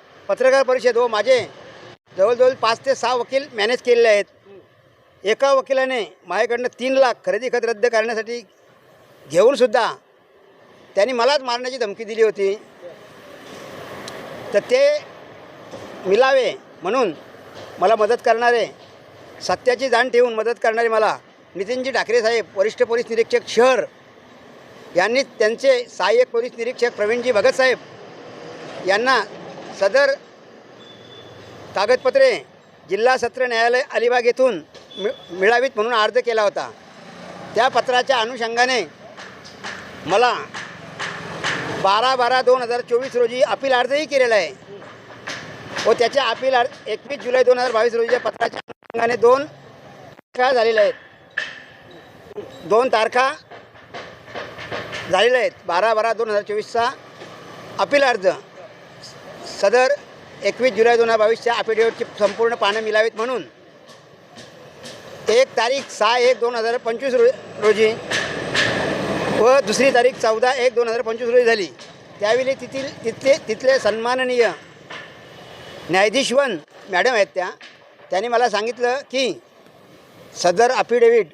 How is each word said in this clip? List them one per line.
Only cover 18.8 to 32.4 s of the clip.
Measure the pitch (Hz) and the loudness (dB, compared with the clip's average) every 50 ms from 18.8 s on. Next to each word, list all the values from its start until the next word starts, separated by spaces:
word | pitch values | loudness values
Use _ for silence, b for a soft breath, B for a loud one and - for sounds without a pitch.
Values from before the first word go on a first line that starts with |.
| - - - - - - - - - - - - - | -20 -20 -20 -20 -20 -20 -20 -20 -20 -20 -18 -10 -6
सत्याची | - 180 - - 254 247 214 269 262 | -4 -4 -2 0 0 0 0 0 2
जाण | 226 226 247 262 | 2 2 2 2
ठेवून | 233 240 247 240 226 | 4 4 4 2 2
मदत | 220 214 226 240 - - | -2 -2 -2 -2 0 0
करणारे | 233 220 226 233 233 | 0 0 0 0 0
मला | 220 220 214 190 151 123 - - - - - _ - | 2 2 2 2 0 -2 -8 -18 -20 -20 -20 _ -10
नितीनजी | 170 196 196 247 254 247 269 | -8 -6 -6 -6 -6 -4 -2
ठाकरे | 233 214 175 - 220 240 214 | -2 -2 0 0 0 2 2
साहेब, | 220 233 226 190 - - | 2 0 0 -2 -2 -2
वरिष्ठ | 196 190 220 - - 247 | -2 -2 -2 0 -2 -2
पोलीस | 214 233 240 233 233 | 0 0 -2 -2 -2
निरीक्षक | 233 220 226 - 240 233 - - | -2 -2 0 0 0 -2 -2 0
शहर | - 214 240 262 262 214 160 - - - - - - - - - - - - - - - - - - - - - - | 2 4 4 4 4 2 -2 -4 -8 -16 -20 -20 -20 -20 -20 -20 -20 -20 -20 -20 -20 -20 -20 -20 -20 -20 -18 -4 0
यांनी | 170 185 214 240 262 262 | 0 0 2 0 -2 -2
त्यांचे | 262 - - 214 214 233 - - 269 262 247 240 | -2 -2 0 0 0 0 2 2 2 2 2 0
सहाय्यक | - - - 180 190 220 240 254 - | -6 -6 -2 0 2 4 4 2 2
पोलीस | - 233 233 254 - 233 | 2 0 0 0 -2 -6
निरीक्षक | 233 233 247 - 233 233 - | -6 -6 -4 -2 -2 -2 0
प्रवीणजी | - 208 208 240 247 233 254 233 | 0 -2 0 0 0 0 0 2
भगत | 202 196 262 - | 2 2 2 2
साहेब | - 262 262 233 - - - - - - - - - - - - - - - - - - - - - - | 2 2 2 2 0 -4 -12 -20 -20 -20 -20 -20 -20 -20 -18 -18 -18 -16 -16 -16 -16 -16 -16 -14 -6 -2
यांना | 175 190 208 240 262 262 233 190 - - - - - - - - - - - | 0 0 0 2 2 2 0 0 -4 -10 -16 -18 -18 -18 -16 -16 -16 -4 -2
सदर | 196 202 196 523 571 554 554 - - - - - - - - - - - - - - - - - - - - - - - - - - - - - - - - | 0 2 4 4 2 2 0 -2 -8 -16 -20 -20 -20 -20 -20 -20 -20 -20 -20 -20 -20 -20 -20 -20 -20 -20 -20 -20 -20 -20 -20 -20 -20 -20 -20 -20 -16 -8 -4
कागदपत्रे | 185 202 214 254 254 - 262 - 269 269 262 214 160 | -2 0 2 2 2 2 2 4 4 4 4 4 0